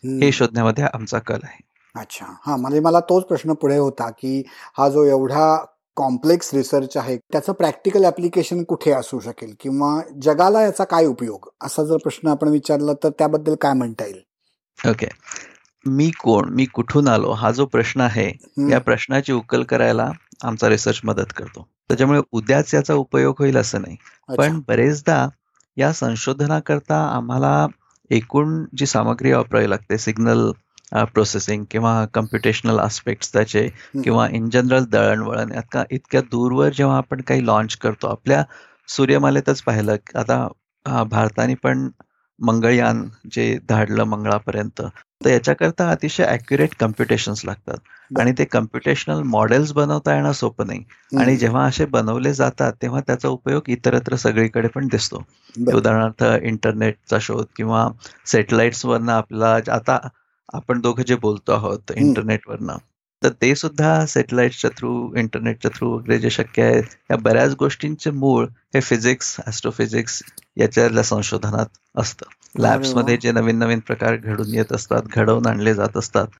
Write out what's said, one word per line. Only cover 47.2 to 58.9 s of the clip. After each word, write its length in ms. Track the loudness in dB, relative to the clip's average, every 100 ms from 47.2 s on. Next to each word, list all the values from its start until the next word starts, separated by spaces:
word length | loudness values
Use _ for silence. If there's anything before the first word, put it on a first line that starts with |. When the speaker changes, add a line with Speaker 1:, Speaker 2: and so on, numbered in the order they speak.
| -2 -6 -8
Speaker 2:
लागतात 320 | -10 -10 -12 _ -20 _
Speaker 1:
बरं. 120 | 0
Speaker 2:
आणि 100 | 0 2
ते 80 | 0
कॉम्प्युटेशनल 760 | 0 -2 -4 -2 -2 -2 -4
मॉडेल्स 520 | 0 0 4 2 2
बनवता 420 | 0 0 0 0 0
येणं 160 | 0
सोपं 360 | -2 -4 -4 -6
नाही. 120 | -6
Speaker 1:
हम्म. 420 | -12 -20 _ 0
Speaker 2:
आणि 160 | 2 2
जेव्हा 280 | 2 2 0
असे 200 | 0 0
बनवले 480 | 0 0 -2 -2
जातात, 400 | 0 -2 0 -2 -2
तेव्हा 180 | -6 -4
त्याचा 300 | -4 -2 -2
उपयोग 320 | -4 -2 -4 -2
इतरत्र 480 | -2 0 0 -2 -2
सगळीकडे 520 | 0 0 0 0 -2
पण 200 | -2 -2
दिसतो. 360 | -2 -4 -8 -14 _ _ -4
Speaker 1:
बरं. 180 | 0 2
Speaker 2:
उदाहरणार्थ 640 | 2 2 0 0 2 2
इंटरनेटचा 760 | 0 -2 -2 0 -2 -4 _ -4
शोध 240 | -2 -6 -6 -6
किंवा 340 | -2 0 0 -4 -20 -18 0
सॅटेलाइट्सवरनं 840 | 0 2 2 2 0 -2